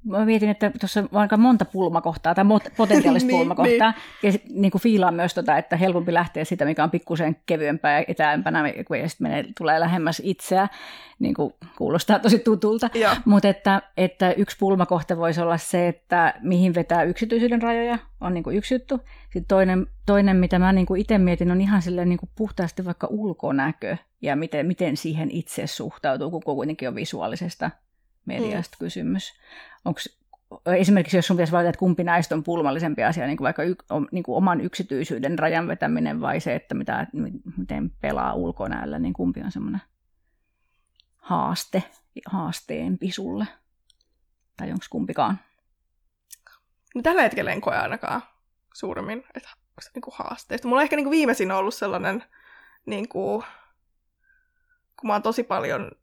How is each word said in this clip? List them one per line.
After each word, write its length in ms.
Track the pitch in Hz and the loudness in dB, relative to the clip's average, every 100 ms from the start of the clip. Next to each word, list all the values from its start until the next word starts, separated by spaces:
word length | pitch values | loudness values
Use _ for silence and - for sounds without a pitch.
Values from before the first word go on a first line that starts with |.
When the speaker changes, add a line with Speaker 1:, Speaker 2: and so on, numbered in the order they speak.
Speaker 1:
mä 200 | 226 196 | -2 0
mietin, 240 | 214 220 208 | 2 4 2
että 220 | 202 208 - | 2 0 -2
tuossa 200 | 196 208 | -2 -2
on 80 | 202 | 0
aika 240 | 202 202 214 | 2 2 6
monta 280 | 240 233 | 6 6
pulmakohtaa 720 | 185 190 180 165 170 160 160 | 2 0 0 0 -2 -2 0
tai 100 | 175 | 4
mot-, 260 | 202 214 - - | 6 6 2 0
potentiaalista 500 | 214 214 294 254 254 | 4 6 6 4 4
Speaker 2:
<laughs> 20 | |
Niin, 80 | 254 | 2
Speaker 1:
pulmakohtaa, 520 | 262 - 240 233 220 | 2 2 4 6 4
Speaker 2:
niin. 120 | 220 - - | 0 -12 -2
Speaker 1:
ja 100 | 208 | 0
sit, 100 | 196 - | 0 -2
niinku, 300 | 185 196 185 | 2 2 4
fiilaan 360 | 233 208 180 | 4 4 4
myös 200 | 170 175 | 2 -2
tota, 240 | - 135 151 | -2 2 0
että 180 | - 170 | 2 0
helpompi 380 | 190 175 175 | 2 2 2
lähteä 300 | 170 175 156 | 0 0 -4
sitä, 200 | 160 175 | -4 0
mikä 200 | 143 160 | 0 2
on 60 | 160 | 0
pikkusen 460 | 170 - 165 160 156 - | 0 -4 -2 -2 -2 -2
kevyempää 520 | 160 151 143 147 147 | -2 0 0 2 2
ja 40 | 165 | 0
etäämpänä, 600 | 165 151 151 - 160 147 | 0 2 2 0 0 -2
ja 400 | - - 127 160 | -4 -4 -4 -4
sit 120 | - | -4
menee, 240 | 160 147 - - | -4 -4 -6 -4
tulee 220 | 165 160 | 0 2
lähemmäs 400 | 170 175 160 156 | 2 0 -2 -2
itseä, 440 | 185 185 - 185 202 - - - - _ | -4 -6 0 2 0 -4 -20 -20 -20 _
niinku, 380 | 139 - 147 - 170 - | -4 -2 -4 -6 -20 -6
kuulostaa 400 | 98 160 - 208 | -2 0 2 4
tosi 200 | 220 220 | 6 4
tutulta. 520 | 226 214 214 226 233 | 4 2 2 0 -2
Speaker 2:
Joo. 200 | 233 214 - | 2 2 2
Speaker 1:
Mut 200 | - 202 | 4 6
että, 380 | 202 196 202 196 - - | 6 2 2 0 0 -2
että 360 | 185 - 185 | -2 2 0
yksi 240 | - 202 - | 2 -2 0
pulmakohta 560 | 196 190 175 175 151 170 | 0 2 2 0 0 -2
voisi 240 | 165 160 | 0 0
olla 180 | 170 170 | 0 -2
se, 300 | - 180 175 | -2 0 0
että 460 | 170 _ 175 165 - | -2 _ 2 2 0
mihin 320 | - 180 185 | 0 4 4
vetää 280 | 170 165 170 | 2 2 2
yksityisyyden 600 | 160 180 226 226 240 233 | 2 0 -2 0 2 0
rajoja, 360 | 233 233 233 233 - - | 0 0 -2 -4 -8 -10
on, 140 | 180 | -4
niinku, 160 | 175 - | -4 -2
yksi 240 | 190 - | -4 -2
juttu. 260 | 254 - 262 - - - | -4 -2 -6 -6 -20 -10
Sit 120 | 185 - | -8 2
toinen, 380 | 190 185 185 - - - | 4 4 2 -2 -6 2
toinen, 300 | 202 196 185 | 4 6 4
mitä 220 | 180 185 | 4 4
mä, 140 | 185 | 4
niinku, 220 | 190 175 | 4 4
ite 240 | 190 208 214 | 0 2 4
mietin, 320 | 180 170 175 | 4 4 2
on 100 | 180 | 2
ihan 220 | 196 208 | 4 2
silleen, 260 | 170 180 175 | 2 0 0
niinku, 200 | 175 - - | 0 -4 -6
puhtaasti 480 | 214 - 170 - | -6 -2 -4 -4
vaikka 220 | 180 175 - | -6 -6 -6
ulkonäkö, 840 | 214 214 160 151 139 139 165 - 190 _ _ | -4 -4 -4 -2 0 0 -2 -6 -8 _ _
ja 140 | 143 143 | -4 -2
miten, 300 | 160 151 160 | -2 -2 -2
miten 300 | 175 175 147 | 0 -2 -2
siihen 320 | 160 156 160 | -4 -4 -4
itse 360 | 170 - - 156 | -6 -8 -8 -8
suhtautuu, 640 | - 123 - 147 131 156 | -8 -10 -4 -4 -2 -4
kun 120 | 170 | -6
kuitenkin 460 | 151 139 139 156 131 | -6 -4 -4 -6 -8
on 60 | |
visuaalisesta 760 | 123 165 - 90 170 175 - 160 - _ _ _ _ | -8 -8 -6 -8 -6 -8 -6 -8 -8 _ _ _ _
mediasta 520 | - - 220 208 175 - | -10 -6 -4 -6 -10 -10
Speaker 2:
Mm. 80 | |
Speaker 1:
kysymys. 480 | 170 - 165 190 - _ _ - - - | -10 -8 -4 -4 -6 _ _ -20 -20 -10
Onks 340 | 170 156 - _ _ - _ - - 185 | -6 -6 -10 _ _ -20 _ -10 0 2
esimerkiksi, 400 | 190 202 165 185 | 6 4 4 0
jos 100 | 165 | 2
sun 100 | 175 | 2
pitäisi 160 | 160 | 2
valita, 160 | 175 170 | 2 0
että 100 | - | 0
kumpi 260 | 185 170 | 0 0
näistä 300 | 175 170 165 | 0 0 0
on 80 | 160 | -4
pulmallisempi 600 | 151 170 147 143 165 143 | -2 -2 0 -2 -4 0
asia, 220 | 113 170 131 | 0 0 -4
niin 100 | 151 | -2
kuin 80 | |
vaikka 180 | 135 - | -4 -2
y-, 120 | 165 180 _ | -4 -4 _
om-, 160 | 151 143 | -6 -4
niin 100 | 185 | -6
kuin 140 | 170 123 | -4 0
oman 240 | 190 170 | 2 2
yksityisyyden 800 | 147 - 185 135 160 120 139 160 | -2 -6 -6 -6 -4 -4 -4 -2
rajan 300 | 160 165 170 | 0 0 -4
vetäminen 520 | 151 151 - - 78 | -4 -2 -2 -2 -4
vai 200 | - 165 | -4 -4
se, 140 | - | -4
että 200 | - _ | -6 _
mitä, 320 | - - - - | -8 -4 -6 -6
mi-, 180 | - 73 - - - | -8 -8 -10 -12 -10
miten 340 | - 71 73 - | -8 -6 -8 -6
pelaa 340 | 69 69 64 | -6 -4 -4
ulkonäöllä, 640 | 64 87 - - 58 71 - | -4 -6 -6 -6 -6 -6 -6
niin 140 | 175 | -6
kumpi 280 | 180 175 - | -4 -4 -4
on 120 | - | -8
semmoinen 280 | - - 196 _ _ _ _ _ _ _ _ _ _ _ _ _ _ | -8 -8 -8 _ _ _ _ _ _ _ _ _ _ _ _ _ _
haaste, 680 | - 170 151 180 - 190 - _ _ - - | -6 -4 -2 -4 -4 -6 -6 _ _ -20 -8
haasteempi 840 | 190 165 170 - 156 165 185 190 | -6 -6 -10 -10 -8 -6 -4 -6
sulle? 360 | 180 190 196 214 - _ _ _ _ _ _ _ _ _ - | -8 -8 -6 -8 -10 _ _ _ _ _ _ _ _ _ -14
Tai 140 | - | -10
onks 160 | 190 - | -10 -8
kumpikaan? 500 | - 190 - - 190 _ _ _ _ _ _ _ _ _ - _ _ _ _ _ | -8 -6 -2 -2 -2 _ _ _ _ _ _ _ _ _ -20 _ _ _ _ _
Speaker 2:
No, 80 | 240 | -4
tällä 200 | 302 359 | 0 2
hetkellä 300 | 233 170 - | 2 0 -4
en 80 | 190 | -4
koe 160 | - - | -4 -4
ainakaan 460 | - 220 - 247 - _ _ _ _ | -4 -6 -6 -8 -8 _ _ _ _
suuremmin, 440 | - 196 - 202 226 - | -12 -10 -8 -10 -12 -14
että 140 | 254 - | -20 -20
onko 260 | - _ - | -20 _ -20
se, 80 | - | -18
niinku, 160 | - 247 | -16 -16
haasteista. 540 | - - 247 - 240 247 | -14 -14 -14 -10 -8 0
Mulla 140 | 254 | 0
ehkä, 140 | 302 302 | 2 0
niinku, 140 | 277 | 0
viimeisin 400 | 320 277 202 185 | 2 2 0 0
on 60 | 190 | 0
ollut 160 | 190 | -2
sellainen, 500 | - 190 185 185 202 - _ _ - _ _ - | -4 -6 -4 -4 -6 -10 _ _ -20 _ _ -10
niinku, 580 | 202 220 180 196 214 - - _ _ _ _ _ _ _ _ _ _ _ _ _ _ | -10 -8 -6 -4 -6 -8 -20 _ _ _ _ _ _ _ _ _ _ _ _ _ _
kun 80 | 220 | -4
mä 40 | |
oon 100 | 208 | -2
tosi 200 | 220 233 | -2 -4
paljon 480 | 240 190 135 131 - - | -4 -4 -4 -6 -8 -16